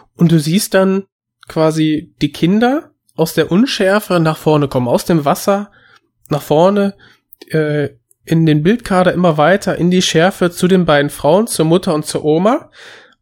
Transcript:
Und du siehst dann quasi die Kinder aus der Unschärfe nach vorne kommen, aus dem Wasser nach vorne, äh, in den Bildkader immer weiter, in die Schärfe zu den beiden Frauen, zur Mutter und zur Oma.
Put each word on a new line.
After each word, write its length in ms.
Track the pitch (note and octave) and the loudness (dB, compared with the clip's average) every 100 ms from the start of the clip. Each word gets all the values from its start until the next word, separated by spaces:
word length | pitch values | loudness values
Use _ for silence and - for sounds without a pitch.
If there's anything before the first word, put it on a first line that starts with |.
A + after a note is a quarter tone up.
| _ - | _ 0
Und 160 | E3+ | 2
du 80 | E3 | 2
siehst 340 | D3 F3+ - | 2 -2 0
dann 320 | F#3+ F#3+ F#3+ G3 _ _ _ - | 0 0 -2 -6 _ _ _ -10
quasi 680 | - D#3+ D#3 D#3 D#3 - - | -2 0 0 -2 -2 -8 -6
die 120 | D3 | -6
Kinder 600 | - E3 G#3 A#3+ C#4+ - _ _ - | -2 0 0 0 -2 -6 _ _ -6
aus 180 | D#3+ | -4
der 180 | - D3 | -2 0
Unschärfe 680 | F3 C4+ - F#3+ G3+ - F3+ | 2 0 0 0 0 0 0
nach 180 | D#3+ D#3 | 0 -2
vorne 300 | - D3+ C#3+ | 0 0 0
kommen, 200 | C3+ B2 | -2 -2
aus 180 | E3 - | -2 0
dem 180 | E3+ | 0
Wasser 480 | C3+ - - G3 G#3 _ _ _ _ _ - | 0 -2 0 -2 -4 _ _ _ _ _ -8
nach 120 | D3 | -8
vorne, 540 | - D3+ F3+ G3+ G3 - _ _ _ _ - | -2 2 2 2 -2 -4 _ _ _ _ -6
äh, 400 | D#3 D3+ D3 C#3 - _ _ - | -4 -2 -2 -4 -8 _ _ -2
in 200 | E3 D#3+ | 0 2
den 180 | D3+ | 2
Bildkader 500 | D#3 A#3 - F#3 F#3 | 2 0 0 0 0
immer 240 | E3 F3+ D#3 | 2 0 2
weiter, 400 | D3+ F#3+ - D3+ | 2 2 0 -2
in 120 | F3 | 0
die 100 | F3+ | 0
Schärfe 500 | F3+ D#3+ F3 - F3+ | 0 0 0 0 -4
zu 160 | F3 F3+ | 0 0
den 180 | F#3 E3+ | 2 2
beiden 240 | D3 C#3+ | 2 0
Frauen, 380 | - C#3+ F3+ A3+ | -2 0 2 0
zur 180 | - D#3+ | -2 0
Mutter 280 | F3 F#3+ | 0 0
und 120 | D3+ D3 | -4 -4
zur 180 | D3 | -6
Oma. 460 | D3+ D#3 G3 C#4+ - _ - - - _ | -2 0 2 0 -6 _ -20 -20 -20 _